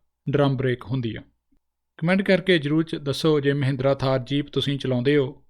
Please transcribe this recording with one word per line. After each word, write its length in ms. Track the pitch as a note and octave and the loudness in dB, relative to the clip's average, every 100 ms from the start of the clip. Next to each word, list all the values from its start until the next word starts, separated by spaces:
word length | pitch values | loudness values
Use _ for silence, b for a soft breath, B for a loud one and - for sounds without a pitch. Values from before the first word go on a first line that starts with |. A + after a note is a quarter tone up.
| _ _ - | _ _ -4
ਡਰਮ 300 | C#3 C#3 C3 | 0 2 0
ਬ੍ਰੇਕ 280 | B2+ B2 | -2 -4
ਹੁੰਦੀ 300 | - C3+ A#2+ G#2+ | -4 -6 -6 -8
ਆ। 60 | - _ _ _ _ _ _ - | -14 _ _ _ _ _ _ -6
ਕੁਮੈਂਟ 240 | E3 F#3+ | 0 0
ਕਰਕੇ 360 | G3+ F#3 F3+ F3 | 2 2 2 0
ਜ਼ਰੂਰ 240 | C#3+ D#3 | 2 -2
ਚ-, 140 | D#3+ E3 | -2 -4
ਦੱਸੋ 420 | C#3+ C3+ D#3+ D3+ | -6 -2 2 2
ਜੇ 120 | C#3 | 2
ਮਹਿੰਦਰਾ 420 | C#3 C3+ C#3 C#3 | 0 0 0 0
ਥਾਰ 240 | C3+ C3+ C3 | 2 0 0
ਜੀਪ 300 | A#2+ C#3+ C#3+ | 0 -4 -2
ਤੁਸੀਂ 300 | C#3 C#3 C#3+ | -2 -2 -2
ਚਲਾਉਂਦੇ 380 | B2+ B2+ B2 D3 | -2 0 2 2
ਹੋ 280 | B2+ - | 2 -4